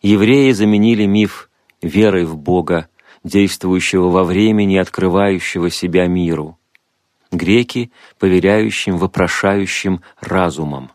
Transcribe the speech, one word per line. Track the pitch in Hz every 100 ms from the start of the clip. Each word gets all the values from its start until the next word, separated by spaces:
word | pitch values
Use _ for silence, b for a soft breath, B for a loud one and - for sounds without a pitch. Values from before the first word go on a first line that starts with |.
Евреи | 101 101 107 135 135
заменили | 113 107 104 110 113
миф | 104 104 104 - - _ _ _
верой | - 98 107 95 82
в | 80
Бога, | 73 90 80 85 80 _ b b
действующего | - 101 98 - 95 92 - 95 90
во | 90
времени, | 90 90 107 107 101 95
открывающего | 92 - 92 90 101 95 - 92 87
себя | - 90 85 90
миру. | 90 85 80 76 82 _ _ _ _ _ _ _
Греки — | - 87 110 120 123 117 b b b
поверяющим, | 95 92 92 104 110 - - 90
вопрошающим | 92 - 90 - 98 101 98 - 98 90 b b
разумом. | - 92 90 73 78 69 65